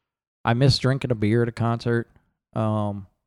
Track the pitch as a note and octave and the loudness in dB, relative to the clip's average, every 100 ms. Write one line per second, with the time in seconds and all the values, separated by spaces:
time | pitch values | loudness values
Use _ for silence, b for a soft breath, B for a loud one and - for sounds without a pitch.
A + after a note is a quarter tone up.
0 | _ _ _ _ - A#2 C#3+ - B2+ C3+ | _ _ _ _ -2 2 4 4 2 0
1 | B2+ A2 G#2 A#2+ A#2 - A#2 A#2 A#2+ A#2 | -2 0 2 2 0 -2 -2 -2 -2 -2
2 | - _ _ _ _ A#2 A2 G#2+ G#2 G2+ | -4 _ _ _ _ -4 -2 -2 -4 -6
3 | F#2+ _ | -12 _